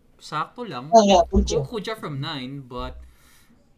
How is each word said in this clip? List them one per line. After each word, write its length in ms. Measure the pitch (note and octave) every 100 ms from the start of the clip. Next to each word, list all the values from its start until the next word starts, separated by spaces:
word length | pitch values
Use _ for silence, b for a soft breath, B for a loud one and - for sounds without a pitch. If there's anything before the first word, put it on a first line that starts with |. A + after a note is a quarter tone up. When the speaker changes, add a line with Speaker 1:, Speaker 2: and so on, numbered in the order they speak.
| _ _
Speaker 1:
Sakto 480 | - D#3+ E3 - A#3
lang. 220 | C3 C#3
Speaker 2:
Oh, 80 | -
yeah, 220 | - -
Kuja. 380 | - - - -
Speaker 1:
Ku-, 160 | C3+ A3+
Kuja 140 | F#3+ A3
from 240 | G3+ C#3
nine, 400 | D3+ D3 B2+ C#3
but... 400 | B2+ B2 B2+ - - _ _ _ _ _ _